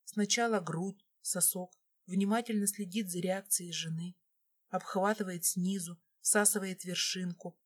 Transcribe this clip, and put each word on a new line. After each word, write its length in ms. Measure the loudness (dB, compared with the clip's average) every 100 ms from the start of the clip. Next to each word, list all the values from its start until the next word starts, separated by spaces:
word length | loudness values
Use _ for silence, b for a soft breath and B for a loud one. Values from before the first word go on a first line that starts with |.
Сначала 540 | -6 0 2 4 4 2
грудь, 480 | 0 -2 -4 -6 _ _
сосок, 580 | -4 2 2 0 -6 _ _ _ -4
внимательно 600 | 0 2 2 0 0 0
следит 420 | -2 -4 -4 -4
за 100 | -2
реакцией 520 | -2 -2 0 -2 -2
жены, 440 | -6 -4 -4 -6 -10 _ _ _ _ _
обхватывает 760 | -6 -2 2 2 2 -2 -2
снизу, 560 | 0 0 0 -2 -6 -12 _ _
всасывает 640 | 2 6 6 4 -2 -6
вершинку. 720 | -4 -2 -2 -2 -4 -6 -12 -16